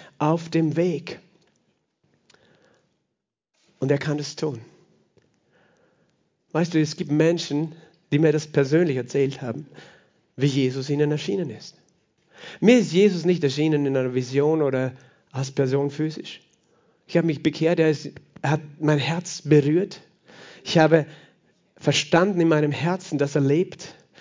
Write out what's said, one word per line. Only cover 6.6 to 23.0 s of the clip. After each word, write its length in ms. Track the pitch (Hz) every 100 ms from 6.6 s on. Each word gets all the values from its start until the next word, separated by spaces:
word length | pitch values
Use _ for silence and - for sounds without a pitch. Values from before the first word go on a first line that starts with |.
| 170
du, 80 | 160
es 160 | 156 -
gibt 140 | 151
Menschen, 640 | 151 160 170 - 147 160 - - _ -
die 60 | 147
mir 140 | 160
das 140 | 151 -
persönlich 500 | 151 135 160 175 127
erzählt 460 | 120 143 135 -
haben, 240 | 123 113 151 - - - _ _ _ -
wie 100 | 139
Jesus 420 | 135 131 135 139
ihnen 200 | 147 147
erschienen 400 | 147 - 196 147
ist. 260 | 110 - - _ _ _ _ _ - - -
Mir 180 | 190 247
ist 140 | 156
Jesus 320 | 170 202 175
nicht 200 | 165 170
erschienen 420 | 139 143 156 151 139
in 100 | 135
einer 180 | 127
Vision 480 | 127 123 139 147 160
oder 300 | 139 131 131 131 _ _ _
als 200 | 131 135
Person 400 | - 131 139 143
physisch. 500 | 143 156 156 - - _ _ _ _ _ _ -
Ich 100 | 170
habe 100 | 165
mich 160 | 139
bekehrt, 360 | 160 147 160 170
er 120 | 160
ist, 200 | 147 - - _ -
er 80 | 139
hat 100 | 156 - -
mein 180 | 151 147
Herz 440 | 127 170 - -
berührt. 580 | 143 147 139 165 202 - - _ _ - - -
Ich 140 | - 165
habe 280 | 156 160 151 - - _ _ _ _ _
verstanden 640 | 147 147 - 170 196 180
in 80 | 165
meinem 240 | 151 147
Herzen, 460 | 120 160 185